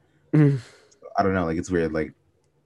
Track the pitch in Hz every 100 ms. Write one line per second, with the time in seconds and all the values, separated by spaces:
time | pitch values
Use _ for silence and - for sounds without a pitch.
0 | _ _ _ 151 143 135 - - _ _
1 | - - 98 92 82 82 90 87 80 78
2 | 76 - _ _ _ _